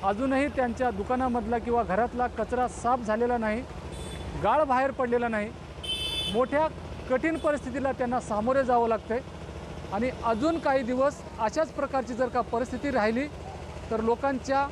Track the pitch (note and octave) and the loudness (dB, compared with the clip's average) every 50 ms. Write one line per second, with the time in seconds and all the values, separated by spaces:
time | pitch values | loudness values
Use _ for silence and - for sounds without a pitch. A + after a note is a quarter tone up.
0 | F#3+ G3 G3+ G3+ C4 C4+ C4+ C4 C#4 D4 - C#4 B3+ A#3+ A3+ - B3+ B3 G#3+ F#3+ | 2 0 0 2 2 2 2 2 2 2 2 0 0 0 0 0 0 0 0 0
1 | G#3 - B3+ B3 C4 C4 A#3+ B3 A3+ G#3+ A#3+ A#3 - A#3 A#3 A#3+ A3+ F3+ G3 F#3+ | -2 0 0 0 2 0 0 0 0 0 -2 -2 0 2 2 2 2 2 2 2
2 | A#3+ A#3+ B3 A#3+ B3 A#3+ - - A3 - B3 A#3 B3 A#3+ - - - A#3 B3+ C4 | 2 2 0 -2 -2 -2 0 -2 -2 0 0 0 0 0 -2 -2 0 2 2 2
3 | A#3+ G3+ G#3+ A3 A#3+ A#3+ B3 A#3+ A3 G#3+ G#3+ A3+ C4 - - - - - - - | 2 0 0 2 2 2 2 2 2 0 0 -2 -4 -8 -10 -12 -10 -10 -10 -10
4 | - - - - - - - D3+ D3 G3 A#3+ C#4+ D#4 C#4+ B3+ B3+ C4+ C#4 C4+ - | -10 -10 -10 -8 -8 -8 -6 0 2 4 4 4 4 4 4 4 4 2 2 0
5 | C4 A#3+ A#3+ A#3+ A#3+ A#3 A3+ G#3+ G#3 A3 A3+ - - - - - - - - - | 0 2 2 2 2 2 0 0 -2 -4 -6 -12 -14 -14 -12 -10 -6 -4 -4 -2
6 | - - - - - - F#3+ A3 B3+ B3+ C#4+ C#4+ D#4 D#4 - - - - - - | -2 -2 -2 -2 -2 0 2 2 2 2 4 2 2 2 0 -6 -10 -10 -10 -10
7 | - - B3+ C4 - D#4+ E4 E4 - D#4 D4 C#4 - C4 A#3+ C#4 C4 C4+ B3+ - | -4 0 0 2 2 0 -2 0 0 0 0 0 -2 -4 -6 -2 -2 -2 0 0
8 | C4 A#3+ B3 B3 - - A3 G#3 G#3+ B3 C4 C#4 C4+ A#3+ B3 A#3+ A#3 A3+ A3+ G#3+ | -2 0 0 -2 -2 -2 -2 0 2 2 2 2 4 4 4 4 6 4 2 0
9 | F#3 F3+ G#3+ B3 - - - - - - - - - - - - - - F#3 G3+ | 0 -2 -2 -2 -2 -6 -12 -12 -12 -10 -10 -10 -10 -10 -10 -10 -8 -6 -2 0
10 | A#3 B3+ B3 - - A#3 A3+ G#3 B3+ D#4+ E4+ E4 C4+ D4+ C4+ C4+ C4+ A3 B3+ B3+ | 0 -2 -2 -2 0 0 0 2 2 2 0 2 2 4 4 4 2 2 2 2
11 | C4+ C#4+ C#4+ - - - - - A3 A3 - D4+ D#4+ - - - D4 C4+ C#4 C4+ | 2 2 2 -2 -12 -12 -6 -2 -2 0 2 0 0 0 0 -4 -4 0 0 -2
12 | A#3+ G#3 B3 G#3+ B3+ A#3+ - B3 A3 - - A3+ B3+ B3 - A#3 - C#4+ B3+ B3 | -2 -2 -2 0 0 0 2 0 -2 0 0 -2 -2 -2 -4 -4 -4 0 2 2
13 | G#3 A3 A3 A#3+ C#4 D4+ - - - - - - - - - - - - A3+ A3 | 2 2 2 0 -2 -2 -6 -10 -10 -10 -10 -10 -12 -10 -10 -12 -6 -4 -2 0
14 | A3 A3+ A#3 A#3 - C4+ C4+ B3 - - C4+ C4+ C#4 C#4+ | 2 2 2 2 2 0 0 0 0 0 2 2 2 0